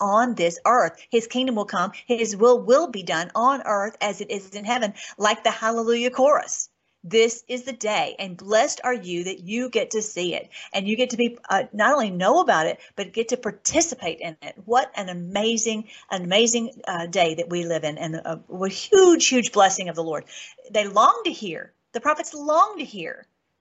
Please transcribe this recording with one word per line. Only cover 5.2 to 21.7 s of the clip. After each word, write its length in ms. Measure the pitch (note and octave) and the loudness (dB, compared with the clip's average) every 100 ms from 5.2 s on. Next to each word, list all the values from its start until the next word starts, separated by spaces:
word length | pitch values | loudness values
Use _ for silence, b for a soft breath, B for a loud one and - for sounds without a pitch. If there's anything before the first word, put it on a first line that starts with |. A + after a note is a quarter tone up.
| G#3 A3+ | 0 2
the 60 | A3+ | 0
Hallelujah 600 | - A3+ A#3 A3+ A#3 B3 | 0 -2 0 0 0 0
chorus. 600 | B3 C#4 D4 - - - _ _ _ E3+ | 4 4 4 0 -8 -10 _ _ _ 0
This 380 | A3 A3+ A#3 - | 2 2 0 -10
is 160 | B3 | -10
the 100 | B3 | -8
day, 420 | A3+ G#3+ G3 D3 - | -6 -2 -2 -2 -6
and 160 | G3 | -10
blessed 460 | F3 G3 G#3+ D4 - | -10 0 2 2 -2
are 120 | B3+ | -4
you 300 | B3 F3+ F3 | -4 -4 -6
that 160 | F3+ F#3 | -6 -10
you 280 | F3 A3+ B3+ | -6 -6 -2
get 220 | A3+ - | -2 -2
to 100 | A3 | -4
see 340 | G#3 F3 F3 | -6 -6 -4
it, 140 | D#3+ - B B | -6 -10 B B
and 160 | G3 G3 | -6 -2
you 80 | A3 | -2
get 140 | B3+ | -2
to 80 | A#3 | 0
be, 180 | A#3+ A#3 - | -4 -4 -2
uh, 140 | F#3+ - | -2 -2
not 180 | G#3 A3+ | 0 2
only 180 | D4 G#3+ | 2 0
know 300 | F3+ F#3+ D#4+ | 0 2 4
about 240 | C#4+ E3+ | 4 2
it, 160 | D#3+ - B - | 2 -4 B -12
but 160 | F#3 | -8
get 160 | A3 A3+ | -4 -4
to 80 | B3 | -4
participate 840 | G#3+ G3+ - D4+ E4+ - F3 D#3 | -6 -6 -2 0 0 -4 -8 -8
in 180 | E3 D#3+ | -12 -14
it. 140 | - - | -18 -14
What 260 | G#3 B3 - - | 0 0 0 -6
an 140 | F#3 | -8
amazing, 760 | F3 F3 G3 A3 A3+ A3+ A3 A3 B B | -8 -6 -2 0 0 -2 -4 -8 B B
an 140 | F#3+ | -6
amazing, 560 | F3 G3+ A#3 A#3+ A3+ - - | 0 2 4 2 -4 -8 -8
uh, 160 | F3 | -6
day 300 | E3+ F#3+ E3+ | -4 2 2
that 160 | D#3+ E3+ | 0 -4
we 160 | F3 E3+ | -4 -2
live 180 | D#3+ | -2
in, 140 | D3+ D3+ | -2 -6
and 160 | E3 | -8
a, 260 | D#3+ - D#3+ - | -8 -8 -10 -10
a 180 | F3+ F#3+ | -6 -6
huge, 580 | - - G4 F4+ D#4+ - | -6 4 8 8 6 4
huge 240 | B3+ - | 2 0
blessing 380 | G#3 F#3+ F#3+ F3 | 4 4 4 -6
of 60 | D#3+ | -6
the 60 | |
Lord. 220 | D#3+ D3 - B B B - | -6 -6 -10 B B B -4
They 180 | G#3 G3+ | -4 0
long 320 | G3 C4+ A#4 F#4 | 4 4 4 -2
to 40 | |
hear. 440 | - G#3 D#3+ - | -6 -10 -10 -14